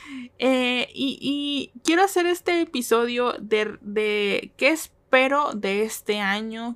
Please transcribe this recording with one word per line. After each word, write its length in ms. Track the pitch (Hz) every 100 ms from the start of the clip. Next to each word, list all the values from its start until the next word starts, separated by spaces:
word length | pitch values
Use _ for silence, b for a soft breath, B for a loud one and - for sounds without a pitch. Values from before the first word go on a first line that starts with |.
| 311 269 247 -
Eh, 520 | 247 254 247 247 -
y, 240 | - 269 -
y 580 | - 285 285 285 - 240
quiero 220 | - 339
hacer 220 | 392 370 349
este 340 | 349 - 349
episodio 760 | 330 269 240 226 240 240 247 -
de, 380 | 208 214 214 214
de 720 | 202 208 214 208 202 196 - -
qué 120 | 262
espero 840 | 320 - _ - 262 262 277 294
de 300 | 220 202 196
este 360 | 220 - - 208
año, 560 | 202 202 220 226 233